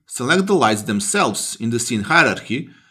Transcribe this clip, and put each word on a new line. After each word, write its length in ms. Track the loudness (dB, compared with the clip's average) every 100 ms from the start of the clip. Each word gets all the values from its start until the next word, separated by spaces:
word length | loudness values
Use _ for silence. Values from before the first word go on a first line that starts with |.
| _
select 400 | -6 0 2 4
the 80 |
lights 280 | 4 4 2
themselves 760 | 0 -2 0 0 0 -2 -8 -6
in 100 | -4
the 80 | -2
scene 240 | -2 -4
hierarchy 680 | 0 2 2 0 -4 -6 -6 -16 _